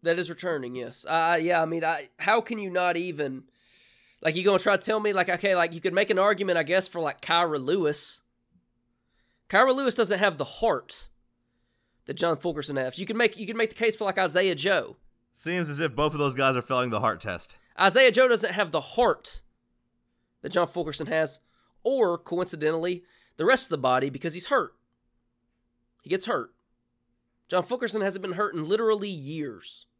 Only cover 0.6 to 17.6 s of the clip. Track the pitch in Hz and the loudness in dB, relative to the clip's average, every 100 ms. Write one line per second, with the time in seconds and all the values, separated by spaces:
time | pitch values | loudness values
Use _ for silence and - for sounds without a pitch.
0.6 | 123 123 120 123 - 160 165 170 165 175 | -6 -8 -10 -12 -2 0 2 2 2 2
1.6 | 160 165 160 156 139 _ 196 226 226 226 | 2 0 -2 -2 -6 _ 2 2 2 -6
2.6 | 196 180 180 170 180 151 143 131 127 _ | -4 0 0 0 -4 -4 -4 -6 -14 _
3.6 | _ - - _ _ _ 160 160 190 190 | _ -20 -20 _ _ _ -2 2 4 4
4.6 | 196 190 - 220 208 190 180 175 202 185 | 4 2 2 0 2 0 0 0 2 2
5.6 | 170 165 185 175 208 190 202 196 190 170 | 2 0 -2 2 2 4 4 2 2 0
6.6 | 151 180 185 175 156 - - 170 175 151 | 2 0 0 -4 -4 -6 0 2 2 -2
7.6 | 131 185 156 151 - - _ _ _ _ | 0 0 0 -2 -6 -10 _ _ _ _
8.6 | _ _ _ _ _ _ _ _ _ 190 | _ _ _ _ _ _ _ _ _ 2
9.6 | 262 262 269 - 208 196 202 151 139 - | 4 4 0 0 0 2 2 0 -8 -2
10.6 | 220 143 - - - _ _ _ _ _ | 0 0 -4 -18 -20 _ _ _ _ _
11.6 | _ _ _ _ - 143 170 156 175 147 | _ _ _ _ -14 -4 -2 -2 -4 -6
12.6 | 139 139 131 127 190 220 233 226 208 226 | -6 -4 -4 -6 -8 0 0 -2 -10 -4
13.6 | 220 - 233 214 202 190 185 160 190 160 | -4 0 -2 0 -2 0 2 2 2 0
14.6 | 165 180 117 - _ _ _ - 160 180 | 2 0 0 -12 _ _ _ -10 -4 -2
15.6 | 165 143 156 117 151 147 143 123 135 127 | -2 -2 -2 0 0 2 -2 2 2 2
16.6 | 120 127 123 107 110 87 107 87 - - | 0 0 0 0 0 -2 -6 -8 -10 -18